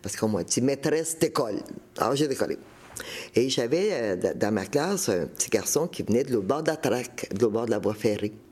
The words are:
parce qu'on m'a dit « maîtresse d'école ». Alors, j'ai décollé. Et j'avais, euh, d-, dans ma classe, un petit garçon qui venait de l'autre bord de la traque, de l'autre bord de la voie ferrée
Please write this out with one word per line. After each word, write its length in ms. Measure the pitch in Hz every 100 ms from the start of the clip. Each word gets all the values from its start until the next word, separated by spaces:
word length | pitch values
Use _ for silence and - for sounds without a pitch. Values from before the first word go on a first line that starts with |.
parce 160 | - -
qu'on 100 | 110
m'a 160 | 104
dit « 180 | 90 -
maîtresse 580 | 127 139 160 151 160 -
d'école ». 400 | 165 - 120 98 - - - -
Alors, 180 | 110 139
j'ai 120 | 151
décollé. 300 | 131 82 69 - - - - - - - -
Et 140 | 131
j'avais, 400 | 131 117 160 208
euh, 220 | 160 110 90
d-, 180 | 95 -
dans 160 | 104
ma 140 | 107 98
classe, 420 | 143 165 196 -
un 200 | 92 78
petit 220 | - -
garçon 380 | 107 - - 170
qui 140 | -
venait 220 | - 120
de 100 | 143
l'autre 140 | 117 95
bord 160 | 147
de 80 | 160
la 60 | 156
traque, 540 | 131 120 120 - -
de 80 | 98
l'autre 140 | 117
bord 120 | 110 117
de 40 |
la 80 | 107
voie 140 | 98
ferrée 400 | 107 113 104 104 - -